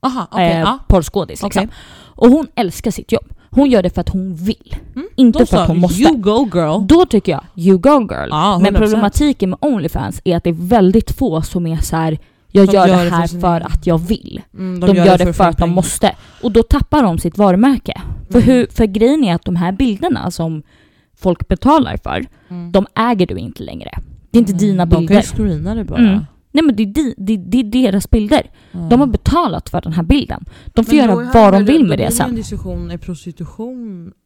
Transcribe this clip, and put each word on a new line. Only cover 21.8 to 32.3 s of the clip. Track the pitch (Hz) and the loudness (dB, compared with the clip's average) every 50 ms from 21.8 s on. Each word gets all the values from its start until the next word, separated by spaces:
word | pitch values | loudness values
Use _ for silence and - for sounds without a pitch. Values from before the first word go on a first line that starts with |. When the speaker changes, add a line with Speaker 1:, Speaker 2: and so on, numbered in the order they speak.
| - - - | 2 0 -4
Speaker 2:
för, | - _ - 69 90 - - _ _ _ _ | -8 _ -8 -8 -8 -8 -10 _ _ _ _
Speaker 1:
Mm. | 185 175 175 175 | -14 -14 -12 -2
Speaker 2:
de | 170 196 196 - _ | -2 -2 -2 0 _
äger | - 220 240 240 196 180 | -4 -2 -2 0 0 -2
du | - - | -2 -2
inte | 92 - - - - | -10 -10 -12 -12 -14
längre. | - - - - - - - - - - - - _ _ | -16 -14 -14 -16 -16 -12 -14 -14 -14 -14 -20 -20 _ _
Det | - 233 | 2 2
är | |
inte | 240 - | 2 2
Speaker 1:
Mm, | 190 175 | 0 -2
Speaker 2:
dina | 202 208 196 185 180 | 0 0 0 0 2
Speaker 1:
de | 165 170 | 2 2
kan | 165 | 0
ju | 165 160 | 2 2
Speaker 2:
bilder. | 196 214 | 2 2
Speaker 1:
screena | - - - - 220 202 165 147 156 185 214 | 2 0 -4 -4 -2 -2 -2 -4 -6 -6 -6
det | 226 202 | -8 -8
bara. | - - - | -6 0 2
Speaker 2:
Mm. | 240 214 190 208 180 - _ _ _ _ _ | 2 4 4 0 -2 -6 _ _ _ _ _
Nej, | 285 330 | 0 2
men | 302 226 | 2 0
det | 202 | 0
är | 220 | -2
di-, | 196 208 285 311 247 226 | -2 -2 -4 -4 -4 -6
det, | - 196 190 220 | -6 -4 -4 -4
det | 196 175 180 190 254 | -4 -4 -2 -2 -2
är | 254 | -2
deras | 208 208 254 254 214 190 202 - - | -2 -2 0 0 2 0 0 0 0
bilder. | - 226 208 208 294 285 - - - _ _ _ | 0 0 2 2 0 0 0 -2 -14 _ _ _
Speaker 1:
Ja. | - 175 | -12 -10
Speaker 2:
De | 165 165 233 254 | 0 2 2 4
har | 294 | 4
betalat | 262 220 - _ - 269 339 349 285 - - - - | 2 0 -2 _ 0 0 2 0 0 -4 -6 -8 -6
för | - 170 | -8 -6
den | - - | -6 -4
här | 156 175 | -4 -4
bilden. | 170 165 285 294 - - - - - - - - - | 0 0 0 0 0 -4 -10 -12 -12 -18 -20 -20 -20
De | - _ - 226 | -4 _ -2 0
får | 214 | 2
Speaker 1:
Men | 285 302 262 | 2 4 4
Speaker 2:
göra | 226 190 | 4 2
Speaker 1:
då | 233 | 0
är | 240 | -2
Speaker 2:
vad | 247 247 233 214 202 | 2 4 6 6 8
de | 185 | 6
Speaker 1:
han | 196 202 | 4 4
Speaker 2:
vill | 208 285 | 4 4
Speaker 1:
då | 320 | 4
Speaker 2:
med | 277 175 | 4 2
Speaker 1:
blir | 151 | 2
Speaker 2:
det | - - | 0 -2
Speaker 1:
ju | - 233 | -2 -2
Speaker 2:
sen. | 240 - | -2 -4
Speaker 1:
en | 254 | -4